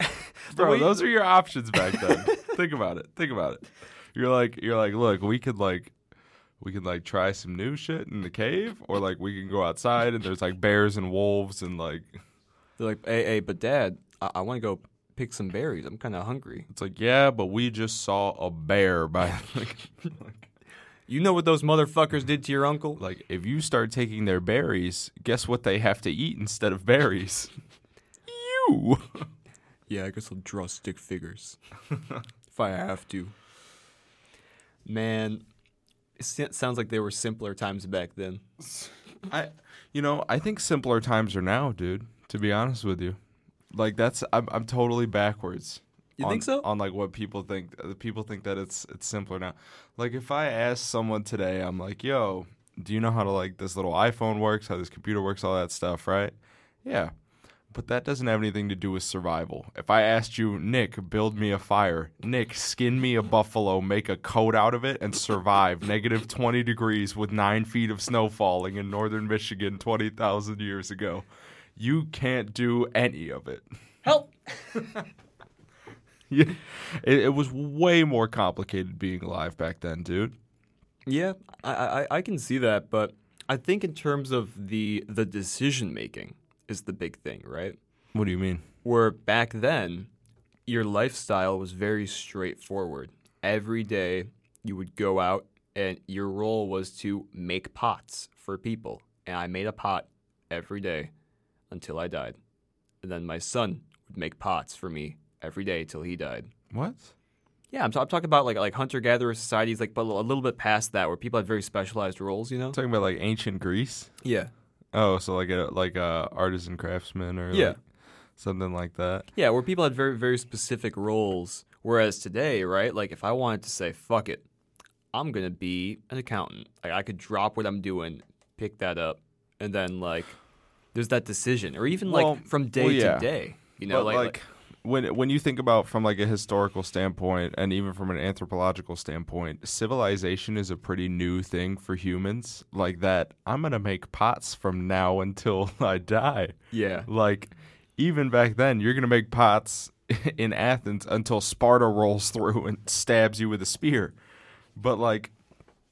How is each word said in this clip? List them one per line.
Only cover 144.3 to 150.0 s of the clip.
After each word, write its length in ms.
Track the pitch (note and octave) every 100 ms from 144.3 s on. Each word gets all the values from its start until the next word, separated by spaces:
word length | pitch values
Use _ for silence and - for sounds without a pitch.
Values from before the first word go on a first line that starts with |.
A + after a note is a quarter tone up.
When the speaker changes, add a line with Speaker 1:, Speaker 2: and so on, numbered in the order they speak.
| - - -
Speaker 2:
from 300 | G2 F#2 F#2
now 320 | F#2 F#2 F#2+
until 500 | F#2+ G2 A#2 F#2+ G2 -
<laughs> 40 |
I 180 | A#2 F#2
die." 560 | E2+ G#2+ C3 C3 - - -
Speaker 1:
Yeah. 300 | A2+ G2+ F2+ A2+
Speaker 2:
Like, 420 | A2 G#2+ G2 - - - - _ -
even 320 | D#3 D3+ C3+
back 260 | A#2+ A#2+ G#2+
then, 220 | C3+ A#2
you're 140 | G#2
gonna 120 | C3 B2+
make 240 | A#2+ A2
pots 640 | A2+ A#2 G#2 - - - _